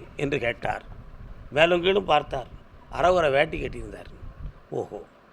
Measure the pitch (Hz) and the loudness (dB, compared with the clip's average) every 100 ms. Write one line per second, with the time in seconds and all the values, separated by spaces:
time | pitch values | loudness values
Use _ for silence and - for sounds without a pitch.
0 | - - 143 143 120 117 - 104 - - | -4 -4 -2 0 -2 -2 -4 -4 -8 -16
1 | - - - - - 139 170 180 180 196 | -16 -16 -14 -14 -4 4 4 6 4 2
2 | 175 151 139 139 117 - - - - 123 | 4 2 2 -6 -8 -14 -20 -20 -10 2
3 | 165 180 151 135 156 151 131 120 107 95 | 4 6 4 4 2 0 -6 -6 -10 -12
4 | 92 - - - - - - 131 98 101 | -16 -14 -16 -12 -14 -14 -8 -6 -6 -10
5 | - - - | -14 -20 -20